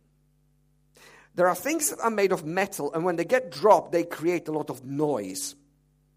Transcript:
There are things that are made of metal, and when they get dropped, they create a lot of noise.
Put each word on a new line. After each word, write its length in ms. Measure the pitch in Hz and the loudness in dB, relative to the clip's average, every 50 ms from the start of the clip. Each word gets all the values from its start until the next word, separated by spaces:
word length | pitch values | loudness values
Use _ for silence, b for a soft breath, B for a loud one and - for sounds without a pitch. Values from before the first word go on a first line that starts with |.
| _ _ _ _ _ _ _ _ _ _ _ _ _ _ _ _ _ _ _ B B B B B B B B | _ _ _ _ _ _ _ _ _ _ _ _ _ _ _ _ _ _ _ B B B B B B B B
There 120 | 226 175 180 | 2 2 2
are 80 | 175 | 2
things 360 | - - 269 320 330 - - | 0 -2 -2 -2 0 -2 -2
that 80 | 320 - | -2 -2
are 80 | - 226 | -2 -2
made 240 | 220 208 202 185 185 | 0 0 0 0 -2
of 100 | 170 160 | -2 -4
metal, 480 | 151 170 185 202 196 - - 143 143 | -4 -2 -2 -2 -2 -4 -4 -6 -4
and 140 | - 165 160 | -2 -2 -2
when 100 | 185 170 | 0 0
they 80 | 165 170 | -2 0
get 280 | 165 247 254 - - | 2 2 0 0 -2
dropped, 420 | 160 143 156 214 196 160 - - - | -2 4 6 8 8 8 6 2 0
they 100 | 170 165 | 0 0
create 460 | 170 - - 151 175 180 165 - 160 | -2 -4 -4 0 0 0 0 -2 -4
a 20 | |
lot 180 | 156 151 151 151 | -4 -4 -4 -6
of 140 | 135 120 123 | -8 -12 -10
noise. 720 | 131 139 143 151 147 139 110 104 92 92 - - - - - _ _ _ _ _ _ _ _ _ _ _ | -8 -4 -2 0 0 0 -2 -4 -6 -8 -8 -10 -10 -12 -14 _ _ _ _ _ _ _ _ _ _ _